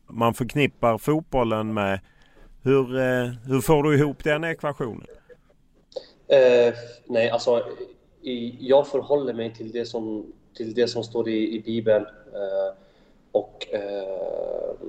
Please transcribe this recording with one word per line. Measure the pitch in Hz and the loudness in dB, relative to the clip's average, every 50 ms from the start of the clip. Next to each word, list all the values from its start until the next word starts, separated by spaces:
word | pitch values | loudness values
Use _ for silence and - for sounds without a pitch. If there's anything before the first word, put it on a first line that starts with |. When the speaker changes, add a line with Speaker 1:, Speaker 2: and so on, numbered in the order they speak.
| _ | _
Speaker 1:
man | - - 107 117 117 110 | -14 -4 0 0 0 0
förknippar | - 127 110 - 147 143 120 - - - 117 113 107 | 0 -4 -4 0 0 0 0 0 0 0 0 2 2
fotbollen | - - 151 156 160 - - 131 120 113 110 107 110 110 110 | 0 0 -2 -2 -2 -2 0 0 2 2 0 -2 -2 -2 -2
med. | 107 101 98 98 95 - _ _ _ - _ _ - - - - - - | 0 0 0 0 -2 -4 _ _ _ -20 _ _ -20 -20 -20 -18 -6 0
Hur, | 127 139 139 131 120 127 131 | 4 4 4 4 2 0 -2
eh, | 131 127 127 127 123 120 123 117 113 | 0 0 0 0 0 -2 -6 -10 -6
hur | 131 131 131 | -2 0 0
får | 123 - 160 147 143 | 2 4 4 4 4
du | 151 151 135 | 4 4 4
ihop | 147 147 135 - - | 2 2 0 -4 -2
den | 156 151 151 165 | 0 0 0 0
ekvationen? | 165 160 - - 147 139 - 143 117 98 85 - - - - _ _ - _ _ _ _ _ _ _ _ _ _ _ - - - - _ _ _ - | -4 -6 -4 -4 -6 -4 -4 -6 -8 -8 -10 -14 -18 -20 -20 _ _ -20 _ _ _ _ _ _ _ _ _ _ _ -16 -16 -16 -16 _ _ _ 4
Speaker 2:
Eh, | 143 139 131 127 123 120 120 120 117 - - - - - _ | 6 8 8 8 8 8 6 4 2 0 -10 -16 -18 -20 _
nej, | - 123 113 117 117 | -4 0 0 0 2
alltså, | 113 117 - 127 120 117 - - - - - - - _ _ _ _ _ - | 0 -2 0 2 2 2 0 -4 -8 -12 -14 -16 -18 _ _ _ _ _ -10
i, | 127 123 120 117 120 120 117 127 123 | -8 -8 -6 -8 -10 -10 -8 0 4
jag | 135 139 139 | 4 4 4
förhåller | - - 135 110 - 139 147 139 123 113 | 4 0 -4 -2 0 0 0 0 -2 -6
mig | 113 113 113 113 | -6 -6 -8 -8
till | - 117 110 113 | -10 -14 -10 -6
det | 120 113 | -8 -8
som, | - - 117 110 110 107 107 90 - - _ _ _ _ | -6 -6 -8 -6 -6 -8 -8 -10 -12 -18 _ _ _ _
till | - 117 113 107 | -10 -10 -6 0
det | 120 120 117 | 0 0 0
som | 120 123 110 | 0 -4 -6
står | 113 - 117 117 113 | -6 -4 -4 -4 -2
i, | 110 110 110 107 113 | -2 -2 -2 -2 -4
i | 113 | -6
Bibeln. | 110 113 113 117 110 113 107 107 101 - - - - - - | -6 -6 -4 -2 2 4 2 2 2 -2 -12 -20 -20 -14 -10
Eh, | 101 101 95 95 95 98 95 95 - _ _ _ _ _ _ _ _ _ _ - | -8 -6 -4 -2 -2 -4 -4 -6 -10 _ _ _ _ _ _ _ _ _ _ -4
och, | 104 101 - - - - - | -4 -4 -4 -12 -16 -12 -8
eh, | - 107 101 101 101 101 95 95 95 90 90 - - 78 80 50 50 50 50 - - - - | -8 -6 -6 -6 -8 -8 -8 -8 -8 -8 -6 -6 -6 -6 -6 -6 -6 -6 -6 -8 -8 -10 -12